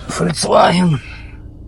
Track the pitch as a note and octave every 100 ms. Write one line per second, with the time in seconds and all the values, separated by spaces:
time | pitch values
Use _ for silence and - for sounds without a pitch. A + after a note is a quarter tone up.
0 | - - E3+ D#3 - - - F3 F3+ C#3
1 | - - - - - -